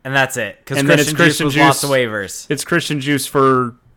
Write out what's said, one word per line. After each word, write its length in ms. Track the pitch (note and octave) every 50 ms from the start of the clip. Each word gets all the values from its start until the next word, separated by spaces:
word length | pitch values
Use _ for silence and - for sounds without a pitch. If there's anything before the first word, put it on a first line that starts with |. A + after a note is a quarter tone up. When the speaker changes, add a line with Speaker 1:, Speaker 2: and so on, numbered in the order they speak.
| -
Speaker 1:
And 100 | C3 C3+
that's 220 | C#3 C3 B2+ -
it, 280 | B2 A2 G2 - _ -
'cause 120 | - C3+
Speaker 2:
And 100 | C#3 C#3 D3
then 100 | - D3
it's 120 | C#3+ D3+
Speaker 1:
Christian 40 | D#3
Djoos 100 | C#3 -
Speaker 2:
Christian 200 | D#3 D3 - D#3+
Speaker 1:
was 100 | C#3+ C#3
lost 240 | D3 C#3 C#3 C3+ -
to 60 | D3
Speaker 2:
Djoos. 40 | C#3+
Speaker 1:
waivers. 540 | C3+ C3 B2 A2 G#2+ G#2 G2 F2+ - - - -
Speaker 2:
It's 140 | D#3 C3+ -
Christian 360 | - F3 E3+ - - D3+ C#3+
Djoos 280 | C3 D3 D3 C3 -
for, 480 | - - C#3+ C3+ C3+ C3 B2+ B2 A#2 A#2+ _ _ _ _